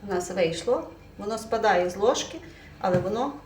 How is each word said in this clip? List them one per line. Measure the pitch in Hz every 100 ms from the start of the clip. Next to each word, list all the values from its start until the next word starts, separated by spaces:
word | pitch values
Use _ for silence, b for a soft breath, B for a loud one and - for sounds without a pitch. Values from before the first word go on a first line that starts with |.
| 196
у |
нас | 180 180
вийшло. | 185 170 165 - 269 311 - - -
Воно | 202 220
спадає | - 226 214 180 180
з | 185
ложки, | 214 311 - 330 B B B B
але | 190 180
воно | 185 214 277 285